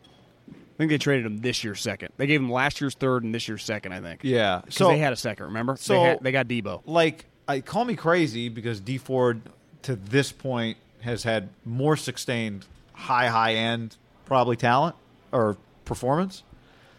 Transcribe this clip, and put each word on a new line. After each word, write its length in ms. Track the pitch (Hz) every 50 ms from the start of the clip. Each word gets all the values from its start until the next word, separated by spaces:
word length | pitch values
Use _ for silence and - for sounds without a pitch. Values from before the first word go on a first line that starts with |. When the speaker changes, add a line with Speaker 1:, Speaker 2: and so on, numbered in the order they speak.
| _ - - _ - _ _ _ - -
Speaker 1:
I 40 | - - - - _ -
think 140 | 156 156
they 60 | 151 135
traded 280 | - 147 139 127 113
him 140 | 110 104 107
this 220 | 117 123 117 -
year's 200 | - 107 98 -
second. 320 | - 113 95 - 90 - -
They 100 | - 135
gave 140 | 139 156 139
him 100 | 135 120
last 300 | 123 127 135 143 - -
year's 160 | 147 135 -
third 280 | - 139 131 127 123 117
and 100 | 110 113
this 140 | 113 - -
year's 160 | 107 104 -
second, 260 | - 107 104 - 95
I 80 | 90 92
think. 220 | 98 85 82 - -
Speaker 2:
Yeah. 380 | 131 123 117 107 98 90 90 -
Speaker 1:
'Cause 120 | - -
Speaker 2:
So, 120 | - 190 175
Speaker 1:
they 100 | 156 151
had 140 | 156 135
a 60 | 120 -
second, 300 | - 117 101 - 95 78
remember? 280 | 101 113 120 127 135
Speaker 2:
so, 180 | - - - 202
Speaker 1:
They 40 | 185
had, 200 | 175 170 160 -
they 100 | 131 131
got 160 | 131 135 127 117
Debo. 360 | 123 117 95 101 90 - -
Speaker 2:
like, 400 | 143 160 170 165 160 - - - _ _ _ - -
I, 100 | - 135
call 240 | 127 - 151 208 240
me 120 | 247 220
crazy 520 | - - 160 175 180 160 127 113 117 117 120
because 320 | 113 120 104 120 113 98
Dee 180 | 95 117 131 127
Ford 440 | - - 131 127 127 123 117 110 - - - _ _ _ - -
to 160 | - 139 127 98
this 340 | 98 104 120 143 131 -
point 460 | - - - 131 127 120 113 113 107 - _ _ _ -
has 220 | 110 123 120 101 -
had 260 | 117 113 107 98 107 - _ -
more 320 | 113 117 127 135 151 156 143
sustained 680 | - 170 - - - - 123 117 113 110 101 98 - - - - - _ -
high, 340 | - - - 123 123 127 117
high 280 | 113 113 113 113 113
end 420 | 110 113 117 117 117 113 110 - _ _ _ _ _ -
probably 300 | - 135 127 120 123 117
talent 400 | - 123 120 123 135 151 180 - - _ _ _ _ _ - -
or 240 | 127 110 104 98 - - _ _ _ -
performance. 600 | - 120 - 120 127 143 170 190 190 - - - - - - _ - - - - - _